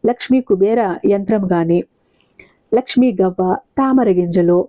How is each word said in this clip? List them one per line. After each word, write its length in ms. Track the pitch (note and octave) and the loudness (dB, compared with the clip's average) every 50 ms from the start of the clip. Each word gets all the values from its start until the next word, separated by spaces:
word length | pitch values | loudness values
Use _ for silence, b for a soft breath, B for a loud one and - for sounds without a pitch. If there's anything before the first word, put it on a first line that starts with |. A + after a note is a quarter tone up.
| - A3+ | 0 -2
లక్ష్మీ 300 | A#3+ - - - B3+ C4 B3 - | -2 -2 -2 -2 -2 -2 0 -2
కుబేర 300 | G#3+ F#3 G3 G#3 A3+ A#3+ A3 F#3+ E3+ - - G3+ G3 | 0 0 2 0 2 0 0 -2 -4 -2 0 0 0
యంత్రం 300 | G3+ G3 F#3+ A3 G#3 G3 F3+ F3+ | 0 0 -2 -2 -2 0 0 0
కానీ, 240 | E3+ E3 E3 E3+ F3 - _ _ _ _ _ _ _ _ _ _ b b b b b _ _ - B3 | 0 2 0 0 0 -2 _ _ _ _ _ _ _ _ _ _ b b b b b _ _ -2 -2
లక్ష్మీ 320 | B3 - - B3 B3+ B3+ G3 F#3 | -2 0 0 0 0 2 2 0
గవ్వ, 200 | F#3+ F#3 F#3 - F#3 F#3 F#3 - _ _ _ - | -2 -2 0 -2 -2 -2 -2 -4 _ _ _ -2
తామర 280 | C4+ C4+ C4 C4 A#3+ G#3+ F#3 F3+ | -2 0 2 2 2 2 2 0
గింజలు 400 | F3+ F3 E3+ F#3 E3+ E3+ F3 F3 F#3 | 0 0 0 0 2 2 2 0 0